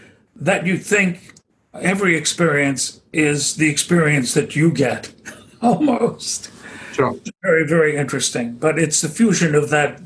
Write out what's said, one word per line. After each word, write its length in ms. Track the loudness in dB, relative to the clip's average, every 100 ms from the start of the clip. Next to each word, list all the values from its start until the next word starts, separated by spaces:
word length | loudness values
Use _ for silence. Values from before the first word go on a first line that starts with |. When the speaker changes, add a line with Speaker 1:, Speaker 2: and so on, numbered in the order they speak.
| -20 _ _ -6
Speaker 1:
that 300 | -2 0 0
you 120 | -2
think 560 | 0 0 2 -2 -10 -20 _ _ _
every 440 | -6 -2 0 0 0
experience 840 | -2 0 2 2 0 -2 -6 -10 _
is 420 | 0 0 0 -2 0
the 140 | 0
experience 640 | 0 2 2 4 2 0
that 220 | 0 0 0
you 140 | 0
get, 440 | 2 0 -2 -8 -18 -20 -20
<laughs> 240 | -20 -2
almost. 920 | 0 2 2 0 -2 -4 -8 -10 -12 -20 -20 -18 -8
Speaker 2:
Sure. 220 | -2 -2 -2 -12 -6
Speaker 1:
Very, 240 | 0 2 4
very 300 | 2 2 0
interesting. 600 | -2 -2 -4 -4 -6 -2
But 220 | 0 0
it's 220 | 0 0
the 80 | -2
fusion 480 | 2 2 4 2 2
of 140 | 2
that 320 | 2 0 -4